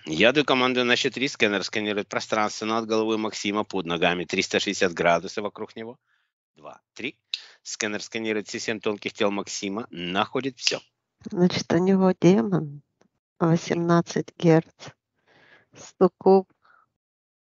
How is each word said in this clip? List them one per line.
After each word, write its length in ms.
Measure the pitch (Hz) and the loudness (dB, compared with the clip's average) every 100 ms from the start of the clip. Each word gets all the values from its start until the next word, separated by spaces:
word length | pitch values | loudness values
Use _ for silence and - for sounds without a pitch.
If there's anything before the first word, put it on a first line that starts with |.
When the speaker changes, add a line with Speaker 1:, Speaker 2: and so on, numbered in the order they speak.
| 78 | -6
Speaker 1:
Я 260 | 78 110 | 2 4
даю 140 | 143 139 | 4 2
команду 380 | 131 127 127 | 2 2 2
на 120 | 120 120 | 2 0
счет 160 | 135 | 0
три. 140 | 120 113 | -2 -6
Сканер 340 | - 110 98 | 0 0 0
сканирует 440 | - 110 104 104 95 | -4 -4 -4 -4 -4
пространство 560 | - - 110 107 - | -6 -4 -2 -2 -4
над 220 | 110 113 110 | -4 -4 -2
головой 320 | 110 110 110 | 0 0 -2
Максима, 460 | 110 - 104 104 | -4 -6 -4 -4
под 200 | 104 95 85 | -4 -4 -4
ногами, 380 | 85 90 90 | 0 0 0
триста 340 | 85 95 - 101 | -2 -4 0 0
шестьдесят 360 | 104 92 95 | -2 0 -2
градусов 500 | 82 85 85 92 - | 2 2 2 -2 -8
вокруг 320 | 104 - 107 113 | -10 -10 -16 -14
него. 220 | 113 - _ _ _ _ _ 73 | -16 -16 _ _ _ _ _ _
Два, 240 | 73 64 _ | -20 -20 _
три. 240 | - 127 - _ - - - | -14 -12 -14 _ -14 -14 -20
Сканер 400 | - - 107 104 | -14 -6 -4 -4
сканирует 460 | - 113 110 107 98 | -8 -6 -2 -4 -4
все 100 | 110 | -8
семь 220 | - 107 | -6 -4
тонких 320 | 110 101 - | -4 -4 -6
тел 180 | - 104 | 0 0
Максима, 560 | 101 - - 98 101 123 | 0 -6 -8 -6 -6 -8
находит 680 | 87 87 95 - 135 135 - | -10 -4 -2 -2 -4 -6 -4
все. 220 | - - - _ _ _ - | -4 -4 -10 _ _ _ -8
Speaker 2:
Значит, 400 | 190 180 - - | 2 2 2 0
у 60 | 165 | 2
него 340 | 185 190 185 185 | 4 4 4 4
демон, 600 | 170 202 220 170 151 147 _ _ _ _ _ - | 6 6 2 -2 -4 -12 _ _ _ _ _ -2
восемнадцать 960 | 170 170 - 170 170 170 - 151 - - | 2 2 0 -2 2 2 2 -4 -6 0
герц, 500 | 170 160 - - - - _ _ _ _ _ _ _ - - - | 4 4 4 -12 -20 -20 _ _ _ _ _ _ _ -20 -10 2
суккуб. 500 | 185 - 190 190 185 _ _ _ _ _ _ _ _ _ | 2 4 6 6 4 _ _ _ _ _ _ _ _ _